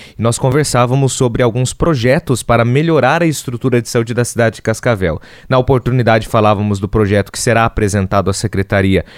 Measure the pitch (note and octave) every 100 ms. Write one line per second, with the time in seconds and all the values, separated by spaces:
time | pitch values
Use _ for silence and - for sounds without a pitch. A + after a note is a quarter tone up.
0 | - - A2+ A#2+ C3+ C#3 D3 B2 A#2+ C3
1 | C3+ - B2+ A2+ B2 A2+ B2+ - E3 C#3+
2 | A#2+ D3+ - B2+ - A#2 A#2 C3 E3 D#3
3 | B2+ D#3+ E3+ C#3 - A#2+ C3 A#2+ A#2 A#2+
4 | A#2 A#2 A#2+ - A2+ - - A2 B2+ A2
5 | F2+ - - - - C3 B2 C3 B2 B2+
6 | A#2 A2+ G#2 A#2 G#2+ G2+ G#2 G2 G2+ A2
7 | G2+ G2+ G2 - - A2+ A2+ - G#2 G2+
8 | F#2+ G2+ F#2+ G2 G#2+ F#2+ F#2+ G2+ F#2+ F#2
9 | -